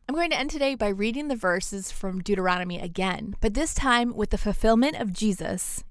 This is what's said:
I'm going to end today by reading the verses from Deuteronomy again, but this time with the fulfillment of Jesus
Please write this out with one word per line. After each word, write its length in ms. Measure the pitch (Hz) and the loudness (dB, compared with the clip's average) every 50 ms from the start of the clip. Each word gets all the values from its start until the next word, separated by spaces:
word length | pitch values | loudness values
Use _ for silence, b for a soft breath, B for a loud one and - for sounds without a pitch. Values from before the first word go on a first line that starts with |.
| _ | _
I'm 60 | - 277 | -4 0
going 160 | 320 349 330 | 0 2 2
to 100 | 311 - | 0 -2
end 120 | 269 285 | -2 -4
today 240 | - 294 277 269 269 | -2 0 0 0 0
by 140 | 226 214 208 | 0 0 -2
reading 380 | 196 190 208 226 233 277 294 | 0 0 0 -2 0 -2 -2
the 80 | 294 269 | -4 -4
verses 560 | 220 202 185 175 190 180 - 202 196 190 - | 0 0 0 0 0 -2 -4 -8 -8 -8 -8
from 300 | - - - 190 185 190 | -8 -6 -6 -4 -4 -4
Deuteronomy 580 | 175 - 202 190 185 180 180 180 180 180 175 - | -2 0 0 2 2 0 0 0 -2 -4 -6 -6
again, 560 | - 175 - - 185 190 180 - 220 - 196 - | -6 -6 -4 -2 -2 -2 -2 -2 -6 -8 -2 0
but 140 | - 220 208 | 2 2 2
this 180 | 254 311 311 - | 2 -2 0 0
time 420 | - 277 262 240 240 240 240 240 | 0 2 4 4 4 2 0 0
with 140 | - 208 - | -2 0 0
the 80 | - | 0
fulfillment 580 | - - 208 190 - - 220 226 226 247 302 320 | 0 0 0 2 4 6 6 6 6 6 4 2
of 160 | - - 202 | -2 -4 -4
Jesus 720 | 175 - 214 214 190 196 - - - 175 - - - - - - | -2 0 0 0 0 0 -2 -4 -4 -4 -4 -4 -6 -6 -8 -12